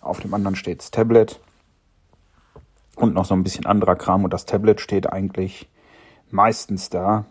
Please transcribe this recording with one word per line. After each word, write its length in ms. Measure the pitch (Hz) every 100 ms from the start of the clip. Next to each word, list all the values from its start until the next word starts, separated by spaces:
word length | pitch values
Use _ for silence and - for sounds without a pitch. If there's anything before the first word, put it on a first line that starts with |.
auf 180 | - -
dem 140 | 101
anderen 200 | 104 101
steht's 360 | 95 - 87 -
Tablet 500 | - 113 117 110 - _ _ _ _ _ _ _ _ _ _ _ - - _ _ -
und 180 | 117
noch 100 | 85
so 80 | 95
ein 100 | 95
bisschen 220 | 92 -
anderer 320 | - 104 95 90
Kram. 280 | - 95
Und 100 | 92
das 100 | 98
Tablet 380 | - 101 107 104
steht 280 | - 98 -
eigentlich 560 | 95 95 92 95 - - _ _ - - _ _
meistens 600 | 95 107 135 - 95 -
da 340 | 90 95 107 104